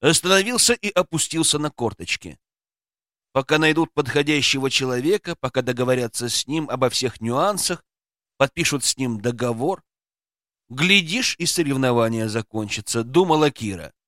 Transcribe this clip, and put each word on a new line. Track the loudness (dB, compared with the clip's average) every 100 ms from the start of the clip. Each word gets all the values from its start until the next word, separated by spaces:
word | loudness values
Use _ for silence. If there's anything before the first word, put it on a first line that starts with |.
остановился | 2 2 4 4 4 2 2
и | 2 0
опустился | -2 0 -2 -2 0 0 0
на | -2
корточки. | -4 -6 -4 -8 -8 -10 -18 _ _ _ _ _ _ _ _ _
«Пока | -4 0 2
найдут | 2 2 0
подходящего | -2 0 0 2 2 0 0 -2
человека, | -2 -2 -2 0 -2 -4 -8
пока | -4 -2
договорятся | -2 0 0 0 -2 -6 -4
с | -4 -4
ним | -4 -4
обо | 0 0
всех | 0 -4 -4
нюансах, | -2 0 0 0 -4 -6 _ _ _ _ _ -2
подпишут | 0 0 -2 -2
с | -2 -2
ним | -4 -2
договор, | -4 -2 -4 -2 -4 -4 _ _ _ _ _ _ _ _ -10
глядишь, | 0 4 4 2 -2 -2 -2
и | -2
соревнования | 0 0 2 4 4 2 0 -2
закончатся», — | -4 -4 -6 -6 -6 -4 -4
думала | 0 2 4 4 2
Кира. | 0 -8 -8 -12 _